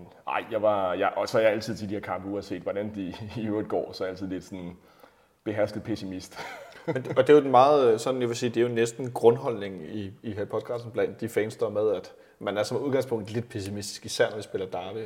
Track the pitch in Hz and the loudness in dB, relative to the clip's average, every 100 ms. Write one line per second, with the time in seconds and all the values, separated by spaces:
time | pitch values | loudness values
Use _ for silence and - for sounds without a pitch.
0 | 87 - - 87 92 110 107 101 92 90 | -20 -14 -6 -6 -4 0 2 2 0 0
1 | 98 98 104 117 110 107 110 87 101 101 | 0 0 0 4 4 2 -2 -6 -6 -6
2 | - 92 98 101 95 90 95 98 107 104 | -6 -8 -6 -8 -6 -6 -4 -4 -4 -6
3 | 90 101 107 113 110 107 - 92 - - | -8 -8 -10 -6 -2 -2 -2 -2 -4 -6
4 | 95 90 95 90 - 95 87 87 - _ | -6 -6 -6 -8 -8 -12 -12 -14 -20 _
5 | - _ _ _ 110 104 107 107 113 101 | -20 _ _ _ -4 0 -2 -2 -6 -6
6 | 95 92 - - - - - - 170 131 | -6 -10 -12 -14 -14 -14 -18 -10 -6 -6
7 | 123 - 135 147 135 123 139 147 123 110 | 0 2 8 8 10 8 8 8 6 4
8 | 131 127 117 117 123 113 120 113 117 - | 0 0 -2 0 0 2 2 4 0 0
9 | 127 - 117 120 139 107 101 92 78 107 | -8 6 6 6 0 -4 -6 -8 -10 -8
10 | 98 120 113 101 101 110 - 120 117 110 | -8 -8 -8 -6 -4 -4 -4 -8 -4 -2
11 | 98 101 110 107 107 117 110 104 107 92 | -2 -2 -2 0 -2 -2 -2 0 0 0
12 | - - - _ 104 104 107 117 139 131 | -4 -18 -20 _ -4 -2 -2 -2 0 0
13 | 123 113 104 113 - 107 95 104 101 - | 0 -4 -4 -6 -6 -8 -6 -8 -8 -12
14 | 104 - 113 107 - 101 92 90 92 110 | -8 0 0 0 -8 -6 -6 -6 -8 -8